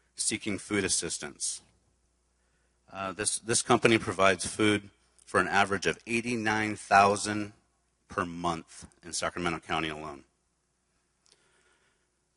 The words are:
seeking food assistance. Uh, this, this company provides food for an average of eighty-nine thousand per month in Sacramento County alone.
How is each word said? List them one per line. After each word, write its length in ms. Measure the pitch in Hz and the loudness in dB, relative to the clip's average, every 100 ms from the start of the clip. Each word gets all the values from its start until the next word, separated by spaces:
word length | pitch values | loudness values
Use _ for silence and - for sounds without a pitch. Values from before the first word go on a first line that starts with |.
| _ - | _ -6
seeking 420 | - 110 - 95 | -4 -4 -4 -6
food 260 | - 104 | -2 -2
assistance. 800 | 92 - 85 - 71 60 - - - _ _ _ _ _ _ _ _ _ _ _ _ | 0 -2 -2 -8 -10 -8 -8 -8 -14 _ _ _ _ _ _ _ _ _ _ _ _
Uh, 200 | 95 95 | -8 -8
this, 260 | 92 104 - | -4 -4 -4
this 240 | 101 117 | -2 -2
company 380 | - 120 123 113 | 2 4 6 4
provides 480 | 110 90 95 95 - | 2 2 4 4 -2
food 420 | - 107 101 101 _ _ _ | 0 2 2 -2 _ _ _
for 160 | - 101 | -2 0
an 80 | 90 | 2
average 380 | 95 101 98 85 | 2 2 2 -2
of 140 | 78 - | -4 -4
eighty-nine 680 | 117 117 120 107 107 107 104 | -4 -2 -2 0 0 0 -4
thousand 760 | - 98 101 101 104 104 104 - _ _ _ _ _ | 4 6 8 4 0 -4 -6 -12 _ _ _ _ _
per 180 | - 87 | -6 -6
month 600 | 85 87 82 - - - _ 85 | -4 -4 -4 -8 -20 -20 _ -10
in 80 | |
Sacramento 460 | 80 82 87 87 82 | -6 -4 -4 -4 -4
County 300 | - 80 80 | -4 -4 -4
alone. 340 | 78 78 71 - _ _ _ _ _ _ _ _ _ _ _ _ _ _ _ _ _ _ _ _ | -6 -12 -14 -20 _ _ _ _ _ _ _ _ _ _ _ _ _ _ _ _ _ _ _ _